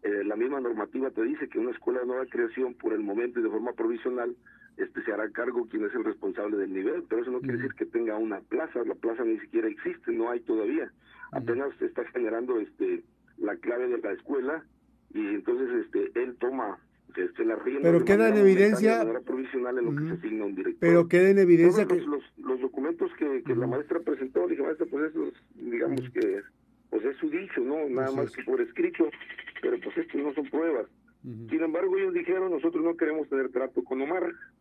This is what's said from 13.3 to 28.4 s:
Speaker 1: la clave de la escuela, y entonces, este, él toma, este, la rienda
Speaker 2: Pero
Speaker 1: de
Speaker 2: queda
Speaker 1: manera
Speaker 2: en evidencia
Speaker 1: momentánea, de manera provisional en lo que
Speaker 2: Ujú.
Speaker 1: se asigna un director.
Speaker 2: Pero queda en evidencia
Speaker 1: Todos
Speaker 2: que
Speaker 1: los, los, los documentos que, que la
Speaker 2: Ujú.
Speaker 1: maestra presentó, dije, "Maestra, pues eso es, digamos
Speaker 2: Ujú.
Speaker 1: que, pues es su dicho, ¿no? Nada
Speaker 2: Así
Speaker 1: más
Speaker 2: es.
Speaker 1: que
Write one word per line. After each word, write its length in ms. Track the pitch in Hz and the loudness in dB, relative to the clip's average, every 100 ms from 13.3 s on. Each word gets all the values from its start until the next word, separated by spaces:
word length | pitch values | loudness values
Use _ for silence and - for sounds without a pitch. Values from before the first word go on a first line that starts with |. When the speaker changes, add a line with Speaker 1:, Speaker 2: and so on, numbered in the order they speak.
| - | -6
Speaker 1:
la 200 | 104 95 | -6 -4
clave 320 | 120 120 127 | -4 -2 -2
de 100 | 120 | -2
la 140 | 110 | -4
escuela, 520 | 92 - 143 127 160 - _ _ _ _ | -6 -4 -2 -2 -6 -8 _ _ _ _
y 80 | - 104 | -4 -2
entonces, 580 | 104 107 123 131 120 | -2 -2 0 0 -2
este, 380 | - - 131 120 | -2 -2 -2 -2
él 140 | 127 120 | -4 -2
toma, 400 | 123 131 110 92 _ _ _ | -4 -2 -6 -8 _ _ _
este, 300 | - 90 - | -4 -4 -2
la 120 | 113 107 | -2 0
rienda 260 | 120 139 | -2 2
Speaker 2:
Pero 160 | 165 170 | 4 4
Speaker 1:
de 60 | - | 6
Speaker 2:
queda 100 | 202 226 | 6 6
Speaker 1:
manera 60 | 214 | 8
Speaker 2:
en 60 | 196 | 8
evidencia 440 | 185 202 196 214 | 8 6 6 4
Speaker 1:
momentánea, 60 | 226 | 4
de 60 | |
manera 200 | - 117 - | 0 -2 -4
provisional 520 | 131 - 131 123 127 | -6 -4 -4 -2 0
en 60 | |
lo 60 | 117 | 0
que 20 | 143 | 0
Speaker 2:
Ujú. 40 | 160 | -2
Speaker 1:
se 60 | |
asigna 300 | 170 107 110 214 | -4 -4 -4 -4
un 80 | |
director. 260 | - 185 170 | -2 -4 2
Speaker 2:
Pero 280 | 170 170 170 | 6 6 6
queda 200 | 175 190 | 6 8
en 80 | 196 | 8
evidencia 460 | 185 165 170 208 202 | 8 10 10 8 4
Speaker 1:
Todos 140 | 175 | 2
Speaker 2:
que 60 | 147 | 0
Speaker 1:
los, 160 | 143 - - | -4 -6 -12
los, 80 | 131 | -4
los 140 | 127 | -2
documentos 480 | 127 131 143 170 180 - | -2 -2 -4 -2 -4 -2
que, 240 | 151 131 | -2 -2
que 120 | 127 | 0
la 120 | 120 131 | 0 0
Speaker 2:
Ujú. 80 | 127 | -2
Speaker 1:
maestra 240 | 147 170 | -2 -2
presentó, 480 | - 135 131 175 180 | -2 -2 0 0 0
dije, 140 | 147 | 0
"Maestra, 240 | 143 156 170 | -2 -2 -2
pues 200 | 139 156 | -2 -2
eso 160 | 160 143 | -2 -4
es, 80 | - _ | -6 _
digamos 460 | - 123 117 139 131 | -12 -6 -2 0 -2
Speaker 2:
Ujú. 80 | 127 | -4
Speaker 1:
que, 260 | - 107 98 - _ _ _ _ | -2 0 -2 -8 _ _ _ _
pues 160 | 110 | -2
es 120 | 117 139 | -2 -4
su 100 | 156 | -4
dicho, 320 | 160 196 - | -4 -4 -4
¿no? 260 | 123 151 147 | -2 -2 -2
Nada 160 | 127 135 | -2 -2
Speaker 2:
Así 80 | 131 | -2
Speaker 1:
más 100 | 120 | -4
Speaker 2:
es. 100 | |
Speaker 1:
que 60 | - | -6